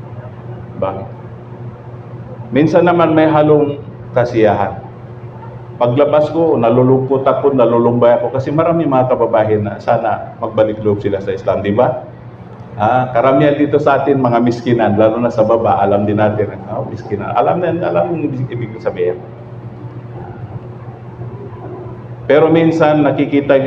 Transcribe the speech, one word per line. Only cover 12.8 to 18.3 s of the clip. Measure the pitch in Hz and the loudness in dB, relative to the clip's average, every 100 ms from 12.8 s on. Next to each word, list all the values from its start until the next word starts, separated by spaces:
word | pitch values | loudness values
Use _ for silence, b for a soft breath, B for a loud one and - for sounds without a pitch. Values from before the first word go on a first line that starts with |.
Ah, | 107 127 127 | 2 2 2
karamihan | 117 131 143 147 143 | 2 4 4 4 2
dito | 143 143 | 2 2
sa | 147 139 | 2 2
atin, | 143 135 | 2 2
mga | 127 117 | 2 2
miskinan, | 120 117 123 113 107 104 | 2 0 0 2 2 4
lalo | 110 117 | 4 2
na | 120 | 0
sa | - | 2
baba, | 107 113 104 95 | 2 2 2 2
alam | 101 101 104 | 2 2 2
din | 104 | 2
natin, | 107 104 95 95 104 | 2 0 -4 -6 -10
oh, | 117 - | -8 -8
miskinan. | - - 196 190 - | -10 -8 -6 -2 0
Alam | - 175 | 0 0
na, | 170 170 | 0 -2
alam | 170 170 175 | 0 0 0
yung | 160 143 | -2 -4